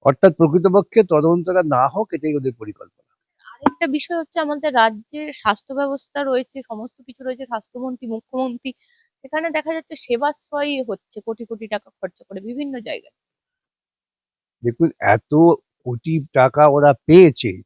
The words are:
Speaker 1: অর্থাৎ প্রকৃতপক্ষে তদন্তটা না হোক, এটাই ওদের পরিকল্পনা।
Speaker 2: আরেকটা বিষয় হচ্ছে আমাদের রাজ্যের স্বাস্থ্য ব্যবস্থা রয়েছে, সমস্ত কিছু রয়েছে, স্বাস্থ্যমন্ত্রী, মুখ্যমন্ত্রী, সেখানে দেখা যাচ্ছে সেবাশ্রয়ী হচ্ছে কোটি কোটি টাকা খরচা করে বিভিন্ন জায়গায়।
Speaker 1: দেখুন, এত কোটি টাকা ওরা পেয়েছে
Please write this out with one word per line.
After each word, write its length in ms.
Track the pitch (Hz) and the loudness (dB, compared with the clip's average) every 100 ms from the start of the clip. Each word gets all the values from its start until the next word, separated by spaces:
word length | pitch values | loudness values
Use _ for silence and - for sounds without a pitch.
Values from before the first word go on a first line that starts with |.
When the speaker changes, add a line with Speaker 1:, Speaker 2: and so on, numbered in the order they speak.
Speaker 1:
অর্থাৎ 360 | 139 139 196 160 | 0 4 2 4
প্রকৃতপক্ষে 640 | 165 165 180 185 208 233 | 2 2 2 2 2 0
তদন্তটা 600 | 196 156 156 175 170 185 | 2 2 2 0 0 -2
না 260 | 165 131 135 | 0 2 0
হোক, 200 | 151 214 | -2 -6
এটাই 240 | 165 151 147 | -6 -4 -4
ওদের 160 | 131 120 | -6 -8
পরিকল্পনা। 440 | 107 101 - _ _ _ _ _ - | -14 -16 -20 _ _ _ _ _ -20
Speaker 2:
আরেকটা 320 | - - - 330 | -4 -4 -2 -4
বিষয় 320 | 285 - 339 | -4 -6 -8
হচ্ছে 220 | 320 339 | -6 -6
আমাদের 340 | 302 294 302 | -4 -4 -4
রাজ্যের 580 | 247 226 214 220 302 302 | 2 0 0 -14 -14 -12
স্বাস্থ্য 420 | 277 220 214 - | -6 -2 -2 -4
ব্যবস্থা 500 | 269 285 277 - 285 | -6 -4 -6 -8 -6
রয়েছে, 380 | 277 254 262 269 254 | -2 -2 -4 -14 -14
সমস্ত 340 | 214 233 _ | -14 -14 _
কিছু 220 | 262 247 | -20 -16
রয়েছে, 220 | 254 247 262 | -12 -12 -10
স্বাস্থ্যমন্ত্রী, 640 | 233 _ 247 254 254 240 | -12 _ -12 -10 -10 -10
মুখ্যমন্ত্রী, 640 | 220 _ 254 254 240 269 - _ _ _ _ | -12 _ -8 -6 -8 -12 -14 _ _ _ _
সেখানে 300 | 262 311 330 | -10 -8 -6
দেখা 240 | 311 302 | -6 -6
যাচ্ছে 220 | 320 320 311 | -8 -10 -18
সেবাশ্রয়ী 880 | - 240 285 302 _ 294 294 277 240 | -6 -2 -2 -6 _ -6 -4 -4 -6
হচ্ছে 320 | 196 _ - | -8 _ -16
কোটি 240 | 202 220 | -12 -10
কোটি 240 | 226 226 214 | -10 -12 -8
টাকা 220 | 208 _ | -8 _
খরচা 340 | _ 190 _ _ | _ -14 _ _
করে 120 | 196 | -16
বিভিন্ন 400 | 202 247 285 262 | -12 -10 -10 -10
জায়গায়। 320 | 220 110 _ _ _ _ _ _ _ _ _ _ _ _ _ _ _ _ | -10 -12 _ _ _ _ _ _ _ _ _ _ _ _ _ _ _ _
Speaker 1:
দেখুন, 260 | 120 117 165 - | -6 0 -2 0
এত 340 | 101 110 _ 147 170 165 _ _ | 0 0 _ 4 4 4 _ _
কোটি 420 | - 120 - 160 139 | -10 -8 -4 -4 -2
টাকা 340 | 139 131 143 151 | 2 2 6 4
ওরা 260 | 143 143 | 6 4
পেয়েছে 720 | 131 - 170 180 131 117 92 | 4 6 8 8 6 -6 -6